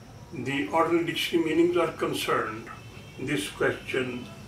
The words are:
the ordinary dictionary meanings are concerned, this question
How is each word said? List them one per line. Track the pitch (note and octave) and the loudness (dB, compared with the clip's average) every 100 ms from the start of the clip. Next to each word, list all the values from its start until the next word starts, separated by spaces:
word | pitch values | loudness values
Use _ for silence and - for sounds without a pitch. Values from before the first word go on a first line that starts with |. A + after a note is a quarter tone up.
| - - - | -18 -18 -12
the | C#3+ B2 C#3 - | -6 -2 -2 2
ordinary | E3 D#3+ E3+ - | 2 4 4 2
dictionary | D#3+ - E3+ D#3+ | -2 2 2 4
meanings | D#3+ F3 F3 | 6 6 6
are | E3 | 2
concerned, | - - - - C3 G#2+ A2 - - - - - - | 0 -2 0 0 0 0 -4 -10 -14 -14 -14 -14 -8
this | C3 D3 - | -2 -2 -2
question | - C3+ - - C3+ B2 A#2+ - - | 0 0 0 -2 -2 -2 -4 -8 -14